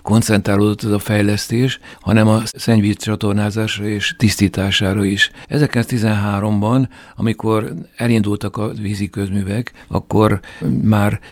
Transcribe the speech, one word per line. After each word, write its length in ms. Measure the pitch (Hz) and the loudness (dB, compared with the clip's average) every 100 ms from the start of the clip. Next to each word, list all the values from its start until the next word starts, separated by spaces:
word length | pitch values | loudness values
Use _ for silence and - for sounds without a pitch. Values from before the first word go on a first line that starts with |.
koncentrálódott 840 | - 110 110 104 - 101 104 104 | 0 2 2 0 2 2 2 0
ez 80 | 110 | -2
a 80 | 104 | -2
fejlesztés, 800 | - 104 101 104 - 117 127 - - - | 0 0 2 0 -2 0 0 -2 -14 -10
hanem 280 | - 110 110 | 0 4 4
a 140 | 110 | 4
szennyvíz 540 | 110 - - 110 101 101 | 0 -6 2 2 2 0
csatornázásra 880 | 107 104 104 104 104 107 107 107 107 | -4 -4 -2 0 -2 -2 -4 -4 -4
és 280 | 104 - - | -4 -4 0
tisztítására 840 | 107 - 98 98 98 98 98 101 | 0 4 0 2 -2 0 0 0
is. 280 | 98 98 - - - | 0 0 -2 -2 -6
Ezerkilencszáztizenháromban, 1400 | 143 143 123 113 123 110 104 104 101 107 104 107 131 127 - - - | 0 0 0 -2 0 0 0 0 0 0 0 2 2 0 -6 -20 -6
amikor 580 | 113 107 110 110 113 - - - | -4 -2 0 0 -2 -10 -14 -4
elindultak 640 | 120 113 104 104 101 104 | 2 2 2 -2 -4 -6
a 140 | 107 | -6
víziközművek, 1000 | 107 101 101 98 - 98 101 95 107 123 - - | -6 -6 -4 -4 -4 -4 -4 -2 -4 -6 -12 -6
akkor 520 | 92 - 104 107 101 - - - - | -6 -2 2 4 2 -6 -8 -4 0
már 380 | 104 107 104 - - | 2 2 2 -2 -10